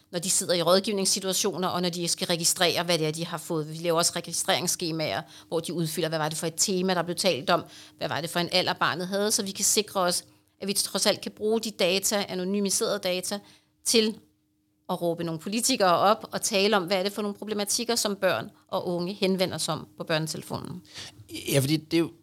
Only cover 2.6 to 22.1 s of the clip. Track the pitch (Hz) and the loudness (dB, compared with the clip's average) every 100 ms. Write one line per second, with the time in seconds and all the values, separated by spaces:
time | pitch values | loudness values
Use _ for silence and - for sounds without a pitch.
2.6 | 175 127 175 170 156 160 170 170 - 165 | 2 2 2 2 2 -2 -4 -6 -4 -4
3.6 | 151 160 170 165 170 175 - - - 160 | -4 -4 0 2 2 0 -6 -4 0 0
4.6 | 170 - 175 160 147 101 - - - 165 | 0 -2 -2 -2 -2 -4 -6 -14 -6 -4
5.6 | 165 165 160 170 156 160 151 156 165 165 | -2 -2 -2 -2 -2 0 -2 -2 -4 -2
6.6 | - 185 190 180 170 170 196 131 160 170 | 0 2 2 0 0 0 0 2 2 2
7.6 | - - - - 156 123 165 175 170 185 | 0 -14 -20 -8 -4 -4 -2 -2 0 2
8.6 | 165 180 160 143 185 196 208 220 196 190 | 2 2 0 0 -2 0 0 0 -2 -2
9.6 | 202 220 208 196 180 175 - _ _ - | 0 2 0 0 0 0 -4 _ _ -10
10.6 | 196 196 - 202 214 185 214 - 214 226 | -4 -2 -2 0 0 0 -4 -6 -2 0
11.6 | 220 208 190 285 - 208 - 185 180 208 | -2 0 0 2 0 -2 -2 -4 -2 0
12.6 | 196 - 220 202 196 180 - 202 - - | 0 0 0 -2 -2 -2 -4 -8 -10 -20
13.6 | _ _ - 226 214 208 - _ _ _ | _ _ 2 4 2 -2 -12 _ _ _
14.6 | _ _ - 180 175 165 170 160 - 220 | _ _ -8 -2 -2 -2 -2 -4 -4 -2
15.6 | 233 247 190 165 185 220 - 196 - 202 | 0 4 6 6 6 2 0 -6 0 2
16.6 | 202 214 180 196 196 214 208 202 214 208 | 4 2 2 0 0 -2 -6 -6 -6 -4
17.6 | 202 - 233 233 208 196 185 117 214 - | -2 -2 0 0 0 0 0 0 -2 -12
18.6 | - 190 180 175 175 202 185 190 185 156 | -8 -6 -2 -2 -4 0 2 2 0 -2
19.6 | - 156 - - 170 156 156 - - - | -4 -4 -6 -12 -2 -2 -2 -6 -8 -8
20.6 | - 185 - - - - - - - 139 | -8 -12 -14 -16 -16 -18 -16 -10 0 2
21.6 | 135 156 - 165 165 | 4 2 2 2 0